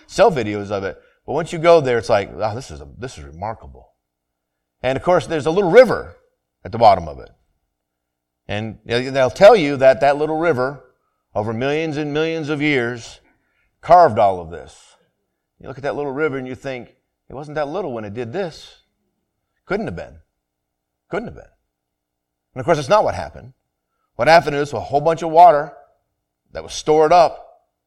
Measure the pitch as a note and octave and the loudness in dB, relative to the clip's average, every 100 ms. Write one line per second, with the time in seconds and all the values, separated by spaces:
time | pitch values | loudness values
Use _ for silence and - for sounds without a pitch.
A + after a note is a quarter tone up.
0 | _ - G#3+ D3+ G#2 G#2 G2+ G2+ G2 - | _ 2 2 2 -4 -6 -6 -6 -6 -10
1 | _ _ - C3+ E3+ E3+ E3+ E3+ C3 A#2 | _ _ -8 -8 -6 0 4 4 4 -2
2 | A2 G#2+ G2+ C#2+ G#2+ A2 C3 D2 C#2+ C2 | 0 0 0 -6 -8 -8 -12 -18 -18 -16
3 | B2 - C#2+ D#2+ G#2 A2+ C#2 B1+ B1 _ | -16 -16 -18 -12 -10 -10 -18 -20 _ _
4 | _ _ _ _ _ _ _ _ B2+ C3+ | _ _ _ _ _ _ _ _ -6 -4
5 | F3 F3+ - D#3+ D3 F3 F#3 G#3+ A#3+ A2 | 0 0 0 -4 -2 -2 4 6 6 2
6 | - - _ _ _ _ F2+ A2 A2 F#2+ | -8 -18 _ _ _ _ -12 4 4 4
7 | D#2+ C2 - _ _ _ _ _ _ _ | 0 -14 -18 _ _ _ _ _ _ _
8 | _ _ _ _ - G#2 A2 - - A#2+ | _ _ _ _ -10 -8 -10 -12 -6 -4
9 | C3 C3+ B2+ - G3+ A3+ C#3+ C#3+ C3+ C3 | -2 0 0 6 8 8 2 2 4 4
10 | C#3 C#3+ D#3 D#3 E3+ B2 C3 C#3+ _ _ | 2 0 -2 -2 -2 0 -4 -6 _ _
11 | _ _ _ G#2 G#2+ A2+ C3+ D3+ D#3+ C#3+ | _ _ _ -6 -6 -4 -4 -4 -4 -6
12 | D3 D3 D#3+ E3 C#3+ D3+ D3+ C#3 A#2 B2 | -4 -4 -4 -4 -6 -4 -2 0 -2 -6
13 | - - _ _ _ _ _ _ - F3 | -14 -20 _ _ _ _ _ _ 4 6
14 | D#3+ A2 G2+ F#2 E2 E2 C2 - _ _ | 6 4 0 0 -8 -16 -18 -20 _ _
15 | _ _ _ _ _ _ - C3 C#3 A#2+ | _ _ _ _ _ _ -18 -10 -8 -6
16 | D3 C3+ D#3 C3+ B2+ B2 C#3 B2+ A2 _ | -6 -4 -4 -4 -10 -12 -12 -12 -14 _
17 | _ _ - C3 D3+ D3 C#3 F3+ F3 A#2 | _ _ -18 -16 -10 -8 -6 -6 -8 -8
18 | G#2+ G#2 A#2 D#3+ F3+ - - _ _ _ | -10 -10 -8 -8 -8 -12 -20 _ _ _
19 | _ _ _ _ _ _ - G3+ E3+ E2 | _ _ _ _ _ _ -8 -6 -6 -10
20 | C2 D2 _ _ _ _ _ _ _ _ | -14 -20 _ _ _ _ _ _ _ _
21 | _ F3 A#3+ - - _ _ _ _ _ | _ -10 -10 -16 -20 _ _ _ _ _
22 | _ _ _ _ _ B2+ B2 D3+ C3 G#3+ | _ _ _ _ _ -6 -2 -2 2 0
23 | D3 F#2 D2 C#2+ B2+ _ _ _ _ _ | 0 -4 -10 -14 -20 _ _ _ _ _
24 | _ - C3 E3 D#3 C#3+ D3 A2 F2+ C#3+ | _ -2 4 4 4 -4 -4 -8 -4 -2
25 | D#3 E3 E3+ D#3+ F3 D3 D3+ - _ _ | -2 -2 2 6 8 6 -2 -12 _ _
26 | _ _ _ _ _ - D#2+ - - D#3 | _ _ _ _ _ -16 -12 -6 0 4
27 | D#3 F3 D3+ - - _ _ _ | 6 6 4 0 -18 _ _ _